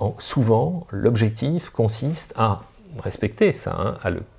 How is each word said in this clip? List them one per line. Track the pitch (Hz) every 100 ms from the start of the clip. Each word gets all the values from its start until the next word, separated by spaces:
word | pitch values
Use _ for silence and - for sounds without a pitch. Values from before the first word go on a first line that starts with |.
en, | 101 -
souvent, | - 143 110 113 147 180 -
l'objectif | 101 113 117 110 110 135 170 -
consiste | - 113 110 135 165 -
à | - 113 98 - - 196 143
respecter | 104 - 104 - 208
ça, | - - 82
hein, | 95 -
à | 95
le | 85 -